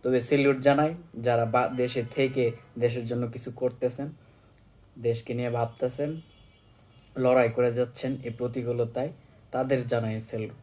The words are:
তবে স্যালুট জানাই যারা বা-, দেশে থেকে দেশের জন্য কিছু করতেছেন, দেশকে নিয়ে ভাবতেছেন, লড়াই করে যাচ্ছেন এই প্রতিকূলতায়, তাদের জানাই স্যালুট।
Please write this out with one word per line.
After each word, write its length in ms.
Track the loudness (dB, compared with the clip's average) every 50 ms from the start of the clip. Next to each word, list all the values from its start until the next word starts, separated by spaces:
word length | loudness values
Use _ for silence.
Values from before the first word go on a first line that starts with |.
| 2
তবে 180 | 2 2 2
স্যালুট 360 | 2 2 2 4 4 4 2 4
জানাই 360 | 4 4 6 6 4 2 0 -6 -14 -16 -12
যারা 280 | -2 0 2 2 4 2
বা-, 300 | 4 2 2 2 2 0
দেশে 280 | 0 0 0 0 -4 -4
থেকে 480 | -4 0 0 0 2 2 2 0 0 0 -4 -16 -16 -4 0
দেশের 260 | 0 0 0 0 -4
জন্য 220 | -4 -2 -2 -2
কিছু 240 | -4 -6 -8 -10 -10
করতেছেন, 580 | -6 -2 -4 -4 -2 0 -2 -2 -2 -4 -8 -8 -10 -14 -20 -20 -20 _ _ -20 _ _ _ _ _ -20 _ _ _ -2
দেশকে 340 | -2 -2 -2 -2 -4 -6 -4
নিয়ে 160 | -4 -2 -2
ভাবতেছেন, 720 | 0 0 -2 -2 -2 -4 -4 -4 -2 -2 -4 -4 -4 -8 -12 -18 -20 -20 -20 -20 -20 _ _ _ -20 _ -20 _ _ -20 _ -12 -4
লড়াই 320 | 0 2 4 6 6 4 4
করে 220 | 2 2 2 2
যাচ্ছেন 400 | 2 0 -2 -2 -4 -6 -4 -4 -6 -4 -6
এই 60 | -10
প্রতিকূলতায়, 840 | -6 -4 -6 -4 -4 -4 -4 -2 0 0 -2 -2 -2 -4 -4 -4 -6 -12 -20 -20 -20 -20 -18 -6
তাদের 360 | -2 -2 0 2 0 0 0
জানাই 320 | 0 -2 0 0 -2 -4 -4
স্যালুট। 380 | -6 -6 -6 -6 -6 -6 -10 -16